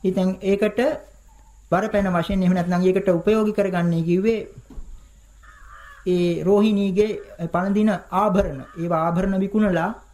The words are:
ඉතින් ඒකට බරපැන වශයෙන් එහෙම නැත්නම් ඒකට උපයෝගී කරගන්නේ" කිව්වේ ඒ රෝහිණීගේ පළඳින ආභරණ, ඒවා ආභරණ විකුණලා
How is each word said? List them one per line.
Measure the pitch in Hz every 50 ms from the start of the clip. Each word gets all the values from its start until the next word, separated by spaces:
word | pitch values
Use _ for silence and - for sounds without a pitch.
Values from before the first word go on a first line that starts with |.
ඉතින් | - 190 185 190 185 185 185 185
ඒකට | - 190 196 196 214 214 208 - 240 294 302 - - - - - - - - - - - - - -
බරපැන | - - 180 208 214 214 208 196 190
වශයෙන් | 180 175 165 - 202 190 185
එහෙම | 180 180
නැත්නම් | 180 170 175 180 175 185
ඒකට | 185 185 196 190 -
උපයෝගී | 180 170 170 208 220 220 220 208 202
කරගන්නේ" | 214 202 196 185 175 175 175 165 165 165
කිව්වේ | 165 175 180 190 220 226 214 - - - - - - - - - - - - - - - - - - - - - - - - - - - - - - - - -
ඒ | 185 180 180 175 175 170 160 156
රෝහිණීගේ | 180 202 202 208 220 214 202 202 196 185 190 208 220 208 - - - - - 170
පළඳින | 165 - 175 185 196 202 208 214 220 202 175 - -
ආභරණ, | - 185 208 214 185 196 202 175 143 135 131 - -
ඒවා | - 165 170 170 160
ආභරණ | 160 170 170 175 190 190 196 190
විකුණලා | 196 196 196 214 214 202 180 165 165 190 226 - - -